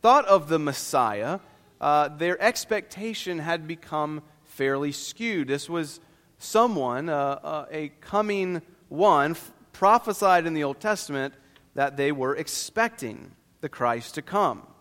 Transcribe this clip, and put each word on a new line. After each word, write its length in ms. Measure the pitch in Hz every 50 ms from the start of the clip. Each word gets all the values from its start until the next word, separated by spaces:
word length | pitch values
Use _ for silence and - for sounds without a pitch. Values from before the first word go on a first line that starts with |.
thought 240 | - 226 254 294 269
of 240 | 196 196 190 151 147
the 100 | 160 160
Messiah, 800 | 151 143 135 - - - - 135 123 110 104 104 107 131 175 196 - - - _ _ _ _ _
uh, 300 | - 143 147 147 147 143
their 320 | 151 147 165 175 180 -
expectation 960 | 190 226 247 - - - 220 208 - - - 190 208 226 220 - - 185 175 165
had 280 | 151 165 170 170 156
become 540 | 156 165 160 - - 156 156 151 151 151 151 151 - _ _ _
fairly 480 | _ - - 135 135 139 139 147 147
skewed. 560 | 139 - - - - - 226 233 214 175 143
This 220 | 127 139 143 - -
was 320 | 170 170 156 139 - - _ _ _ _ _ _ _ _
someone, 680 | - - - 214 233 247 214 160 131 123 120 127 151
uh, 320 | 170 156 143 139 139 139 -
uh, 240 | - 151 156 151 143 -
a 180 | 160 156 151 143 143 _
coming 600 | - - - 202 214 208 202 196 190 180 180 165 - _ - _ _ _
one, 420 | - 151 190 208 170 143 139 151
f-, 220 | 170 - - - - _ _ _
prophesied 760 | _ - 190 202 220 240 - 226 196 - 208 196 185 175 165
in 80 | 165 160
the 100 | 156 147
Old 160 | 139 139 -
Testament 540 | - 214 214 - - - 143 139 135 139 - _ _ _ _ _ _ _ _
that 240 | - 139 139 139
they 140 | 139 139 143
were 240 | 147 139 127 131 139
expecting 960 | - 160 - - - - - _ 214 226 226 - - 135 120 107 - - 92 - _ _ _ _ _
the 80 | - 143
Christ 460 | - - 127 120 117 117 117 - -
to 60 | 156
come. 420 | 143 - 175 202 202 156 113 92 - - - _